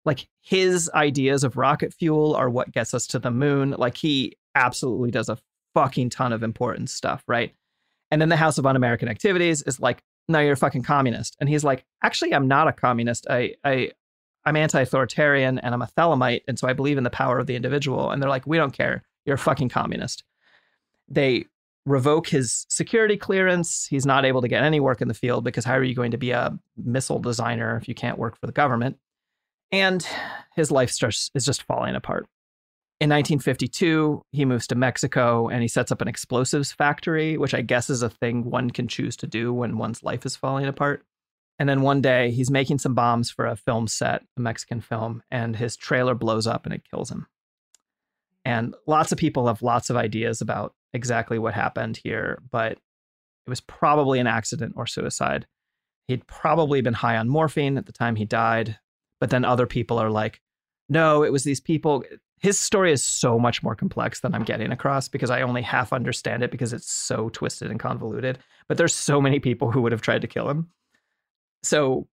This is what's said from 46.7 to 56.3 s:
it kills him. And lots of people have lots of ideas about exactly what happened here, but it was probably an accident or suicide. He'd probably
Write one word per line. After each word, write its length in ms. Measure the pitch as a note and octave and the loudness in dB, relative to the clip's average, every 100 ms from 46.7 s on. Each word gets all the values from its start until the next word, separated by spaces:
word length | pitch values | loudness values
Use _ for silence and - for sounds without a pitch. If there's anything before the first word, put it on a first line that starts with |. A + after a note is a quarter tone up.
it 160 | - _ | -10 _
kills 220 | - - | -8 -8
him. 160 | - - _ _ _ _ _ _ _ _ _ _ _ | -10 -14 _ _ _ _ _ _ _ _ _ _ _
And 320 | C3 A#2 A2+ - - | -4 -2 -4 -6 0
lots 240 | D3+ D#3 | 2 2
of 80 | D3 | 0
people 300 | D3+ C3 A#2+ | 0 2 0
have 140 | G#2+ | 0
lots 280 | A#2+ A#2+ - | 0 0 0
of 60 | A#2+ | -2
ideas 440 | A#2 A2 A#2 A2 | -2 -2 -2 -4
about 340 | A2 G#2 - _ _ | -4 -4 -6 _ _
exactly 460 | B2 B2 A2+ - A#2 | -8 -2 -2 -2 -2
what 160 | A2 | -2
happened 420 | G#2+ B2 A2+ A2+ A2+ | -2 -2 -2 -6 -6
here, 460 | - G#2+ - - B2+ | -6 -6 -6 -8 -6
but 220 | A#2 A2+ | -4 -4
it 760 | - _ _ _ _ _ _ - | -6 _ _ _ _ _ _ -10
was 120 | B2 | -10
probably 600 | - - D#3 D3+ C3+ B2+ | -10 -2 2 4 4 2
an 60 | A#2+ | 2
accident 480 | A2+ - - A#2 A#2+ | 0 -2 -6 -6 -6
or 100 | A#2 | -8
suicide. 600 | - - - - - - _ _ _ _ _ - | -6 -6 -2 -2 -2 -6 _ _ _ _ _ -6
He'd 200 | B2 | -6
probably 560 | - | -6